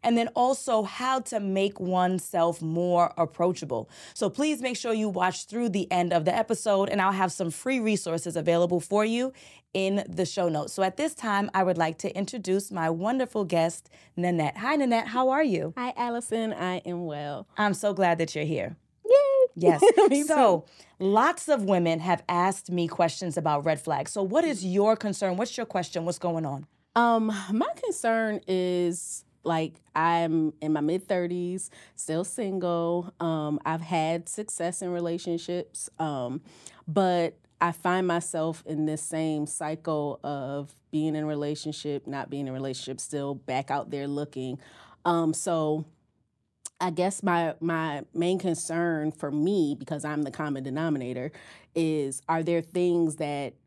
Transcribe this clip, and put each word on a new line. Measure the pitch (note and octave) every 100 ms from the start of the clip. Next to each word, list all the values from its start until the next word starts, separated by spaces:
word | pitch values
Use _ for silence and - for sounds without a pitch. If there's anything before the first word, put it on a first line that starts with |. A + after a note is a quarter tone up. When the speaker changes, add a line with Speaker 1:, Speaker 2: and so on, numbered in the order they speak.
Speaker 1:
and | A#3 A#3
then | A3+ A#3
also | B3 C4 - A3
how | G3 - B3+ C4
to | - A3+
make | G3 F#3+ G3 G3+
oneself | F#3 F3+ F3+ F#3 - F3+ E3+ E3
more | D#3+ E3 F3+ F3 F3 -
approachable. | D#3+ - F3 F3+ C#3+ A#2 - - -
So | - G3+
please | - D4+ D4
make | B3+ B3
sure | A#3+
you | A3 G#3+
watch | F3+ F#3 F3+ -
through | A3 A#3+
the | G3 -
end | F3+ F3
of | E3+
the | D#3
episode, | F#3+ A3+ A3 A3 G3 G3
and | G3+
I'll | F#3+
have | F#3+ F#3
some | - F3
free | - B3+ C4
resources | A3 G#3 - E3 E3+ E3+
available | D#3+ E3+ F3 F3
for | - G3+
you | G#3+ A#3 B3+ C4 - - _
in | F#3+ F#3+ G3 F#3
the | F3 F3+
show | - F3
notes. | D#3 -
So | -
at | F#3+ F#3
this | D4+
time, | - A3+ G3+ G3+
I | F#3+
would | F#3 E3+
like | D#3+ E3
to | G3 F#3+
introduce | G3 B3 F#3+ F#3+ G3
my | F#3+ D#3+
wonderful | E3 G3 C4 B3 A3 F#3+
guest, | F3 E3 - - - - -
Nanette. | F3 E3+ D3+ G3
Hi, | A#3 D4+
Nanette. | C4+ A3+ A3+
How | A#3+ C4
are | C4+
you? | D#4 F3 D#3+ E3
Speaker 2:
Hi, | B3 -
Allison. | A#3+ A#3 A#3 A3+ A3
I | - F#3 F3+
am | - F3 F3
well. | D3 D3 C#3 - -
Speaker 1:
I'm | G#3 F#3+
so | G#3
glad | F#3+ F#3 E3+
that | D#3+
you're | D#3 D3+
here. | D3 - - _ _ G#4+
Speaker 2:
Yay! | C5+ C#5+ C5+ B4+ -
Speaker 1:
Yes. | F#4 - G#4 -
Speaker 2:
<laughs> | G4
Me | C#4
Speaker 1:
So, | D4 D4+ A#3 E3+ - - - _
Speaker 2:
too. | F#3+
Speaker 1:
lots | G#3 C#4 F4 -
of | C#4 G3
women | F#3 E3+ E3
have | E3+ E3+ -
asked | F3 F#3 F#3+ -
me | F3+ E3+
questions | - E3 - F3+ D#3+
about | D#3 D3
red | D3+ D3+
flags. | - C#3+ D3
So | G#3
what | G3 B3+
is | E4+ A#3 F#3
your | F#3 G#3 A3
concern? | G#3+ F#3+ G3 F3+
What's | A#3+ -
your | A3+
question? | F#3+ E3+ F3
What's | E3 F3
going | F3+ E3 D#3
on? | C#3 D3 _ _ A#3
Speaker 2:
Um, | A#3+ A3+ A3 G#3 F#3+
my | G#3+ A4+ E5
concern | B4 - A#3 A3+ A3 G#3 -
is, | F#3 F3+ F3+ F3 F3 - - _ _
like, | - E3 D#3+ D#3+ _ D#3
I'm | E3 E3+ E3 D#3+ D#3 D3
in | D#3
my | D#3
mid-thirties, | D3 F3+ F#3+ F#3 F3 F3+ F3 F#3 - - - -
still | - D#3+
single. | F3+ - G3+ F#3+ F3+ E3+ E3+ F3 F3+ -
Um, | E3 D#3+ D3+ D3 -
I've | E3
had | E3 E3+ D#3+ E3+ E3+
success | - G#3 - E3+ F3
in | F3+
relationships, | F3 E3+ E3+ F3+ E3+ E3+ F3+ - - - _
um, | D#3+ C#3+ B2 C3+ - - - - -
but | D#3+ F#3 F3 E3+ - _ _
I | E3+
find | E3 F3+ F3+ F#3
myself | E3+ E3+ E3+ D#3+ D#3+ -
in | D3+ D#3
this | D#3
same | - D#3+ D#3+ D3+ D3+
cycle | - D#3 D#3 D#3+ D3+ D3 -
of | C#3+ C#3+ C3+ C#3+ C#3+ - _
being | D#3 D#3 D3+
in | D3+
a |
relationship, | D3 D3 D3+ D#3 D3+ D3+ C#3+ -
not | C#3 -
being | C#3+ C#3
in |
a |
relationship, | C3 C3+ C3 - C3
still | - D3 C#3 C3
back | - C3 C3+
out | C#3+ A#2
there | C#3 C#3
looking. | C#3+ D3 C3+ B2+ C3 - - - -
Um, | F3 E3+ E3
so | D#3+ - E3 D#3 D#3 D#3 _ _ _ _ _ _ _ - _
I | F3+
guess | D#3+ F#3 F#3+
my, | F#3+ E3+ E3 -
my | E3 E3 D#3+ D3 -
main | E3 E3+ F#3
concern | F#3 D#3+ - E3 E3+ D#3+ D3+
for | D#3 D3
me, | D3 D#3+ G3+ D3+ D3
because | C#3 D3 C#3+
I'm | D3+
the | C#3+
common | - D3+ C#3
denominator, | C3 C3+ E3 D3 B2+ B2+ C3 - - - _ E3
is | E3 D#3 C#3 C#3 -
are | E3
there | D#3+ E3+
things | E3 F#3 F3+ F3 E3+ D3
that | D3+ E3+ C3+ -